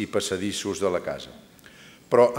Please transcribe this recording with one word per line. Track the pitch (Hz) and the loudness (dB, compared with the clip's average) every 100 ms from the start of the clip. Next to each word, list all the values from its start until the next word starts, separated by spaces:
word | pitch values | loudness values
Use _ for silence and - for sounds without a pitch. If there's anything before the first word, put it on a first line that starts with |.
i | 101 | -4
passadissos | 104 - 92 101 92 101 95 | -2 -2 -4 -4 -4 -6 -2
de | 98 | -2
la | 87 76 | -2 -4
casa. | 69 - - - - - - - - - | -8 -12 -20 -20 -20 -20 -20 -20 -20 2
Però, | 120 120 | 4 6